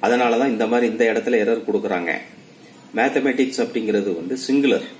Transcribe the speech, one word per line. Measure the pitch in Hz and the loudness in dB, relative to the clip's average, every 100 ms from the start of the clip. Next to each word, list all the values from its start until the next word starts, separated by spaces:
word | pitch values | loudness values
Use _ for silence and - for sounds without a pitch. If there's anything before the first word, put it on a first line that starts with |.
அதனால | 98 123 120 117 | 2 2 2 2
தான் | 135 | 0
இந்த | 110 113 | 0 0
மாதிரி | 120 120 | 2 0
இந்த | 110 | 2
இடத்துல | 117 110 117 120 | 2 2 0 0
error | 104 113 - | 2 0 0
கொடுக்குறாங்க. | 98 104 92 85 - - - - - - - - | -2 -2 -4 -2 -6 -8 -20 -20 -20 -20 -20 -8
Mathematics | 110 131 135 135 131 131 - | -2 0 0 0 0 0 0
அப்படிங்கிறது | 113 123 110 104 98 | -4 -2 -2 -2 -2
வந்து | 85 87 127 - | -4 -6 -8 0
singular | 139 139 95 - - | 2 2 0 -2 -16